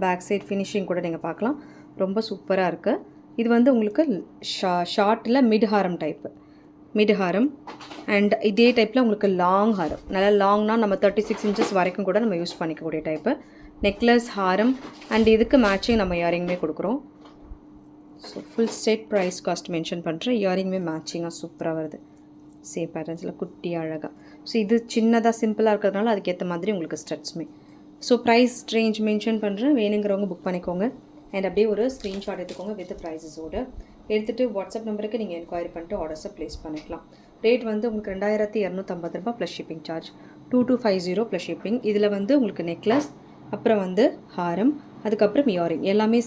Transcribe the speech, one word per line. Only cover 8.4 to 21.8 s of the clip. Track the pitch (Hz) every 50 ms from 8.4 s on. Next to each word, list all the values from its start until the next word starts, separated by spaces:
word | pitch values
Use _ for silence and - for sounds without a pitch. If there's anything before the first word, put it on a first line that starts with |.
| - 220
இதே | 196 233 233 247 240 240
டைப்ல | 214 214 - 262 247
உங்களுக்கு | 220 208 - 208 196 185 180
லாங் | 180 180 190 196 208 226 214 185
ஹாரம். | 160 151 - - - - 196
நல்லா | 190 196 208 214 202 196
லாங்னா | 196 208 214 214 214 220 233 220
நம்ம | 202 190 190 208
தேர்ட்டி | 196 196 220 208 -
சிக்ஸ் | 208 - - 208
இன்ச்சஸ் | 202 226 220 - 208 185
வரைக்கும் | 175 185 180 - 196 190
கூட | 185 214 240
நம்ம | 220 180 170 175
யூஸ் | 180 - -
பண்ணிக்கக்கூடிய | 175 160 156 - 160 160 160 156 - 160
டைப். | 156 156 - 226 302 - - - - - - - - - -
நெக்லஸ், | 202 196 - 233 233 240 240 240 - -
ஹாரம் | 202 190 185 185 202 220 254 262 - - - - - - - 220
and | 220 220 220 220
இதுக்கு | 220 226 - 294 262 226
மேட்சிங் | 202 196 190 - - 233 220 190
நம்ம | 180 175 170
இயரிங்குமே | 170 170 175 175 175 175 180 180 -
கொடுக்குறோம். | 151 151 - 170 196 254 294 - - - - - - - - - - - - - - - - - - - - - - - - - -
So | - - - -
ஃபுல் | - 226 226 214 - - -
செட் | 220 220 220 - - 214
பிரைஸ் | 196 185 180 180 - - 190
காஸ்ட் | 175 175 - - 175
மென்ஷன் | 160 165 - 180 170 170 170
பண்றேன். | 160 165 - 247 254 214 196
இயரிங்குமே | 185 185 190 190 185 185 190 175 165
மேட்சிங்கா | 160 160 156 - - 165 170 170 165 -
சூப்பரா | - 170 - - 170 165 160 160